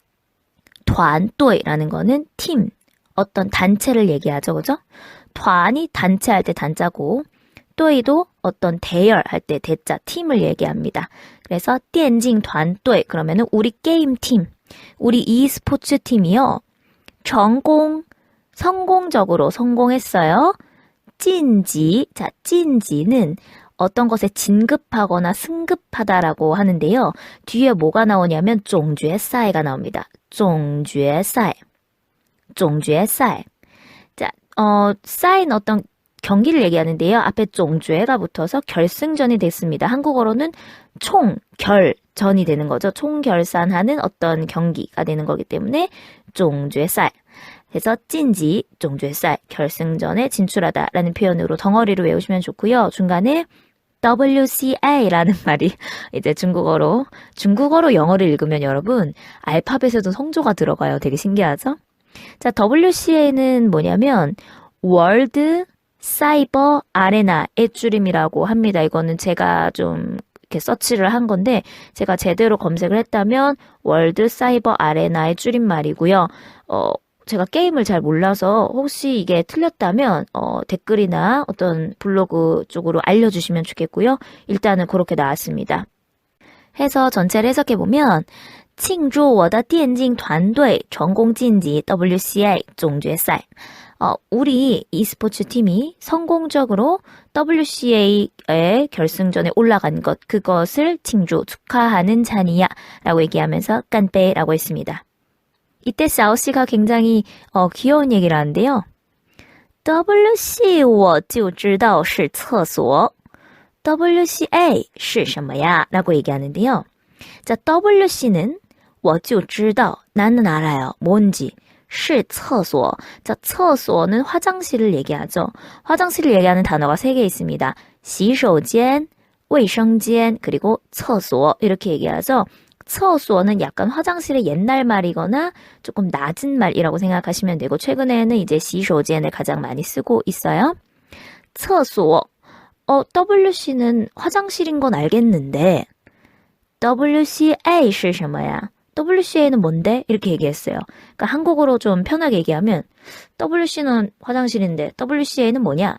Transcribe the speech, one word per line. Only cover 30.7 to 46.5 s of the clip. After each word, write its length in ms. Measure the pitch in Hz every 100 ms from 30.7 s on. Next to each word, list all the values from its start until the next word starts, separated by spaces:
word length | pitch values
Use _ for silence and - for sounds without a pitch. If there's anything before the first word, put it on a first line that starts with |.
| 147 147 143 139 151 196 - 196 - _ _ _ _ _ _ _ _ _ -
总决赛. 880 | 170 151 143 151 214 - 247 127 - _ _ _ _ - _ -
자, 140 | - - _ -
어, 380 | 214 208 202 202
쌓인 480 | - - 359 381 339
어떤 300 | 220 208 214 - _ _ _
경기를 400 | - 196 254 330
얘기하는데요. 580 | 190 165 160 160 165 226
앞에 280 | - 208 208
总决가 680 | - 160 156 - 160 226 254
붙어서 440 | 175 - 165 277 -
결승전이 720 | 175 170 - 302 302 254 226
됐습니다. 480 | 180 - 170 147 156
한국어로는 640 | 262 294 262 220 226 320 - - - _ -
총결전이 1500 | - 392 240 - - - - 202 165 - _ - 196 190 165
되는 220 | 147 151
거죠. 240 | 131 196
총결산하는 1080 | - 294 302 277 175 170 175 175 180 208 294
어떤 420 | 190 - 165 165 156
경기가 580 | 165 170 160 - -
되는 220 | 160 156 151
거기 180 | 151
때문에 460 | - 165 208 285 359 - - - -
总决赛. 760 | - 175